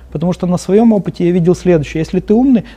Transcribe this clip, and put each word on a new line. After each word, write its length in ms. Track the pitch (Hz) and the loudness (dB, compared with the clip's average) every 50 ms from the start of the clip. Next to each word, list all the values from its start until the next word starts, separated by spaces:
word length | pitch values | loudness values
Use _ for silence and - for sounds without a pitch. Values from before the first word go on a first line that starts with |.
| - - | -16 -12
Потому 220 | - 151 170 180 170 | -8 -6 -4 -4 -4
что 140 | - 190 175 | -4 -2 -2
на 100 | 180 170 | -4 -4
своем 360 | - - 185 208 240 226 214 | -2 0 2 2 4 4 2
опыте 320 | 202 165 175 - - 170 | 2 -2 -4 -6 -4 -2
я 60 | 170 175 | 0 0
видел 220 | 185 160 180 170 | 2 2 0 0
следующее. 460 | - - 180 175 156 143 - - 160 | 0 0 0 0 0 0 -4 -6 -6
Если 180 | 156 - - 180 | -6 -4 -4 -4
ты 120 | - - 208 | -2 0 2
умный, 300 | 233 262 277 254 202 - - - | 2 2 2 2 0 0 -4 -12